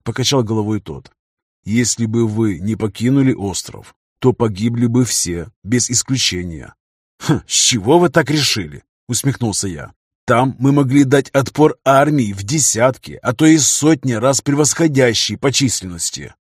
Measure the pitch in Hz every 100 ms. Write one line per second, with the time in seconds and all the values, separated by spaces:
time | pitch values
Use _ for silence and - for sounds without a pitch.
0 | - - 123 135 110 110 104 107 - 69
1 | - _ _ _ _ _ - 113 117 -
2 | 113 117 113 107 110 82 98 104 110 -
3 | 117 139 135 - 98 87 - - - _
4 | _ - 127 - 110 95 117 117 120 120
5 | 127 - - 85 80 _ 95 120 - 120
6 | - 131 - 117 90 80 - - _ _
7 | _ _ - 139 - - - 123 98 170
8 | 156 165 151 151 131 110 80 71 _ _
9 | - 117 139 - 117 92 98 78 - _
10 | _ _ - 120 131 113 135 143 131 143
11 | 135 139 135 139 131 - 151 - 139 135
12 | 147 151 107 98 101 156 - 107 - -
13 | - 71 - - 156 160 - - 147 156
14 | 131 113 127 135 - 143 147 - 165 135
15 | 123 107 - 104 139 127 135 - 92 85
16 | - - 69 _